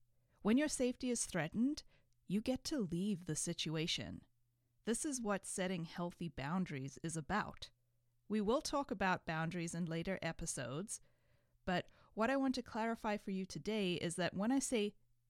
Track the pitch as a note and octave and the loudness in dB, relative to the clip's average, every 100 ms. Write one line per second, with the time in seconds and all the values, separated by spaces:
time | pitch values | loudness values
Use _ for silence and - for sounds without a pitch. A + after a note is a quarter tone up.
0 | - _ _ _ G3 A#3+ D4+ - B3 B3+ | -20 _ _ _ 4 6 6 2 0 0
1 | B3+ A#3 - F3 D#3 - B3+ D4+ - - | 0 0 0 0 0 2 2 0 -8 -20
2 | _ _ - G3 A3+ C4 - D#4 F#3 E3+ | _ _ -4 -2 0 -2 -2 -2 0 0
3 | G3+ F#3 F3+ D3+ - E3+ - D#3 E3 - | 0 -2 -2 -2 -2 -2 -2 0 0 -2
4 | G2 - - _ _ _ _ _ - A#3 | -4 -10 -14 _ _ _ _ _ -2 0
5 | D#4+ C4 G#3 G3 - - F#3 F#3 E3+ - | 0 -2 0 -2 -2 -2 0 -2 -4 -4
6 | F3 - E3+ - C3+ F3+ F3+ C#3 C3+ - | -4 -4 -6 -4 -2 0 0 -2 -6 -6
7 | E3 D#3+ D3+ F#3+ - - - - _ _ | -6 -4 -2 -2 -2 -8 -14 -16 _ _
8 | _ _ - G#3+ G3+ B3+ - D4 C#4+ F#3+ | _ _ -2 0 4 2 2 0 0 0
9 | F#3+ F3+ - D#3+ D#3+ F3+ E3+ E3 E3+ E3 | 2 2 0 -2 0 -2 -2 -2 -2 -2
10 | E3+ F#3+ E3 E3 E3 - A#2+ C#3 G#3 - | -2 -2 -4 -4 -4 -4 -4 -4 -6 -8
11 | - _ _ _ _ _ - F3+ - - | -12 _ _ _ _ _ 0 0 0 -8
12 | - - A3+ C4+ C4+ B3+ A#3+ A3+ A3+ A3+ | -8 0 4 4 2 0 -2 -2 0 0
13 | A3+ G#3 - F#3+ F#3+ E3+ C#3+ A3 F#3+ F3 | 0 -2 -2 -2 -4 -4 -2 2 2 2
14 | E3+ E3 F3 - G#3+ C4+ - A#3+ G#3 - | 0 0 0 2 2 2 4 2 0 -4
15 | _ _ _ | _ _ _